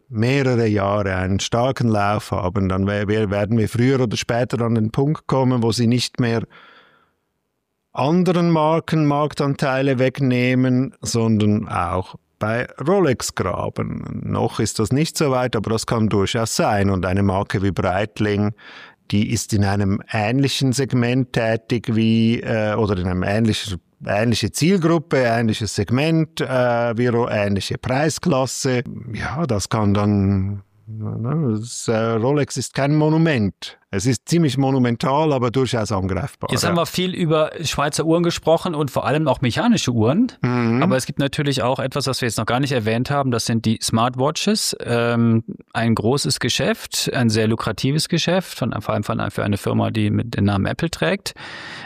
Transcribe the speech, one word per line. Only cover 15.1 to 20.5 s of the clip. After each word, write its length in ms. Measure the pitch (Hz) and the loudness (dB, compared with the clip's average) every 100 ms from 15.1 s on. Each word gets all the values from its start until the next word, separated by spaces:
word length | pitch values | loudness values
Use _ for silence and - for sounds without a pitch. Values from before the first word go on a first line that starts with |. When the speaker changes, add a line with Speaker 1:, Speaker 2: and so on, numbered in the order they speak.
| - | 0
Speaker 1:
so 120 | 151 | 0
weit, 240 | 127 123 117 | 2 0 -2
aber 120 | 98 | -2
das 160 | 110 | -2
kann 240 | - 120 110 | -2 0 2
durchaus 480 | 104 95 - 113 - | 2 2 0 -2 0
sein. 320 | 147 107 98 | 0 2 2
Und 160 | 98 | 0
eine 180 | 92 95 | 0 0
Marke 400 | 98 95 101 107 | 2 0 0 0
wie 80 | 98 | 0
Breitling, 840 | 85 92 90 110 - 104 101 104 107 - - - - _ | 0 0 0 -2 -2 0 2 0 -4 -14 -20 -20 -20 _
die 200 | 104 110 | 0 0
ist 220 | 113 - | -2 -2
in 100 | 110 | 0
einem 380 | 101 101 101 98 - | 2 2 0 -2 -4
ähnlichen 600 | 113 104 131 139 | -2 0 0 0